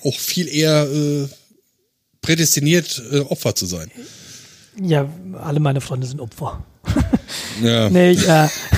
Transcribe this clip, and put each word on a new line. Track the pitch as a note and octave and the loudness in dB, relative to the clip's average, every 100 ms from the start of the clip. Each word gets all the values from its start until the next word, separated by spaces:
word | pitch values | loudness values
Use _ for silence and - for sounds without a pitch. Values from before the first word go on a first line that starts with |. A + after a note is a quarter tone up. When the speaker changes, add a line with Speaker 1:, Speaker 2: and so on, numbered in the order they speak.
Speaker 1:
auch | C#3+ - | -4 -4
viel | - - F3 | -4 -4 -2
eher, | D3+ D#3 D3+ D3 | 0 2 2 2
äh, | D3+ D3 D3 C#3 - _ _ _ _ _ _ _ _ | 0 0 -2 -4 -8 _ _ _ _ _ _ _ _
prädestiniert, | - E3 D#3+ D3+ C#3+ E3+ E3 - A#2 | -2 0 2 2 2 2 0 -8 -4
äh, | C#3+ | -2
Opfer | C#3 E3+ B2 - | -2 -2 -2 -2
zu | F#2 | -4
sein. | F2 G2 - - - - - - - _ A3+ | -8 -12 -16 -20 -20 -20 -20 -20 -20 _ -6
Speaker 2:
Ja, | F#3 D3 C#3 E3 F#3 F#3 | 0 0 -2 -8 -16 -12
alle | D#3+ D3 | -4 0
meine | D3+ C3+ | 0 0
Freunde | - B2+ B2+ | -4 -6 -6
sind | C#3+ | -8
Opfer. | A#2+ - - - - _ | -12 -12 -10 -10 -14 _
<laughs> | - - - - - - - G#2 | -4 0 0 0 -4 -12 -10 -2
Speaker 1:
Ja. | A#2 A#2 G#2+ | 2 2 4
Speaker 2:
Nee, | F3+ F3+ | 6 6
ich, | F3+ F3+ | 6 6
äh, | D#3+ D3+ - - | 6 4 0 0